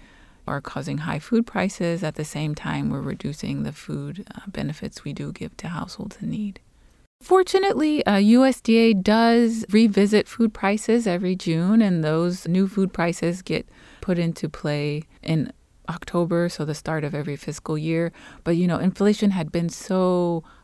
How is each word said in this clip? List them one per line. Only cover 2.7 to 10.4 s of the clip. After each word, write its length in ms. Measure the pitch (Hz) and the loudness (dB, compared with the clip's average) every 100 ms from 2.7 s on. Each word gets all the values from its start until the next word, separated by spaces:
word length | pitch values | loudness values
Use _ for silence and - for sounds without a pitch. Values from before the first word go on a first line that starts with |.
| 151 143 | -4 -4
we're 120 | 143 | -4
reducing 640 | 143 - - 147 147 139 | -6 -8 -8 -8 -6 -6
the 80 | 147 | -6
food, 540 | 147 - 147 143 165 - | -8 -10 -8 -8 -10 -14
uh, 80 | - - | -16 -12
benefits 560 | 165 147 151 - - | -8 -6 -6 -10 -10
we 100 | 147 | -10
do 180 | 143 143 | -10 -10
give 240 | - - - | -10 -12 -12
to 100 | - | -10
households 500 | 175 - - 208 - | -8 -10 -10 -14 -10
in 100 | 214 | -8
need. 280 | 160 208 190 _ _ _ _ _ _ | -6 -8 -10 _ _ _ _ _ _
Fortunately, 840 | - 370 370 381 392 254 302 302 - | 2 4 4 2 2 2 0 0 2
uh, 120 | 202 | 4
U 280 | 208 240 262 | 6 8 6
S 140 | 247 | 2
D 160 | - 226 | 4 6
A 160 | 226 | 6
does 720 | 202 185 214 233 233 233 226 - | 4 4 4 6 4 4 0 2
revisit 580 | 214 226 196 202 214 - | 6 6 6 4 4 2
food 260 | - | 0